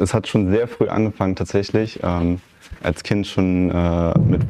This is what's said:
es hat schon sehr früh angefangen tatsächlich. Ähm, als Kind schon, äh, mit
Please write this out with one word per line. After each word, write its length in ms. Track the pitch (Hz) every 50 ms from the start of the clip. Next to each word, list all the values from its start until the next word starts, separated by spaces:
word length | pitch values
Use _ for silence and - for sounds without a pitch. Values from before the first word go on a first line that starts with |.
es 140 | 101 - -
hat 120 | 110 -
schon 240 | - - 110 98 92
sehr 160 | 98 113 120
früh 220 | 117 - - 110 -
angefangen 480 | 85 107 110 107 - - 98 95 92
tatsächlich. 640 | - 95 - - 101 101 - - 110 110 104 - -
Ähm, 380 | - 90 87 87 85 85 87 92 - _ _ _ - - - -
als 200 | - 87 82 -
Kind 240 | - - 107 104 92
schon, 440 | - - 98 95 92 90 90 90 87
äh, 480 | 87 87 87 87 85 85 85 82 82 -
mit 240 | - - - - -